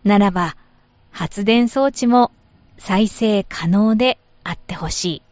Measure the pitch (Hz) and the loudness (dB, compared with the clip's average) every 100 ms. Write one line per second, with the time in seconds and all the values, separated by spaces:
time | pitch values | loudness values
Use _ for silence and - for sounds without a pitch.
0 | 202 202 202 180 175 - _ _ _ _ | 4 4 4 0 -6 -8 _ _ _ _
1 | _ - 160 - 202 233 240 269 269 - | _ -10 -10 -4 0 2 2 0 -2 0
2 | 240 247 233 _ _ _ _ - - 190 | 2 2 2 _ _ _ _ -20 -2 0
3 | 214 - 220 208 - - 165 196 220 220 | 0 0 0 0 -2 -6 0 2 2 2
4 | 254 - _ _ - 170 - 180 170 - | 0 -2 _ _ -12 -12 -12 -10 -8 -6
5 | 180 151 _ | -6 -8 _